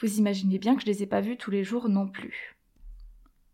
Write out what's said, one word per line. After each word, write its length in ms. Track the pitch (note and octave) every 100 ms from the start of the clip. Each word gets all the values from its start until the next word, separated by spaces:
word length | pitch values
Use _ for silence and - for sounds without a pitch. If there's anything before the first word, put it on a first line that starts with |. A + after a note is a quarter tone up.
vous 180 | A3+ G#3+
imaginez 400 | G#3 G3 F#3+ F#3+
bien 180 | G3+ C4+
que 60 |
je 40 | G#3+
les 160 | G3+
ai 40 | G3
pas 140 | G3+
vus 160 | G3+ B3
tous 140 | -
les 140 | G3
jours 240 | F#3+ A#3+ A#3+
non 180 | G3 G3
plus. 500 | - - - - - _ _ - - - - - _ _